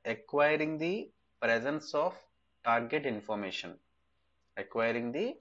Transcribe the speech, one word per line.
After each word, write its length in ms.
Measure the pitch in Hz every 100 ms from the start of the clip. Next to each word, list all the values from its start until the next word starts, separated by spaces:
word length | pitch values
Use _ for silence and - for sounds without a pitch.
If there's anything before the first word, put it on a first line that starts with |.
acquiring 720 | 117 110 - 143 147 151 156 156
the 320 | 165 208 - _ _ _
presence 540 | 117 117 123 151 -
of 200 | 147 175 180 - _ _ _
target 420 | 117 117 120 151 143
information, 680 | 107 101 104 98 - 90 - _ _ _ _ _ _ _ -
acquiring 540 | 101 113 113 117 120
the 240 | 139 233 -